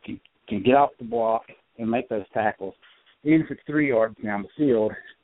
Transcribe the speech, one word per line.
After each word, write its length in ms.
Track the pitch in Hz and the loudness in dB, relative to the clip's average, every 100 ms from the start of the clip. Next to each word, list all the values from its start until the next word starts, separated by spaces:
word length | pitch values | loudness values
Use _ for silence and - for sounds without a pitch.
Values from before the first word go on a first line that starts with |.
can, 160 | - 104 _ _ - | -14 -16 _ _ -8
can 140 | 104 | -2
get 120 | 107 | 4
off 160 | 139 143 - | 4 4 -2
the 60 | |
block 400 | 117 117 113 113 - - _ - | -6 -2 0 -2 -4 -20 _ -8
and 120 | 113 | -4
make 180 | 123 127 | -4 -4
those 160 | 110 92 | -8 -4
tackles. 400 | 113 110 - 95 - _ _ _ _ | -2 -2 -4 -12 -14 _ _ _ _
Even 200 | 147 160 | 2 2
if 80 | 151 | 2
it's 100 | 139 - | -10 -4
three 220 | 147 143 | -2 0
yards 280 | 113 110 107 | 2 0 -2
down 200 | 107 101 | -6 -6
the 60 | 98 - | -8 -2
field 360 | 147 117 135 - - - | 2 2 0 -4 -18 -20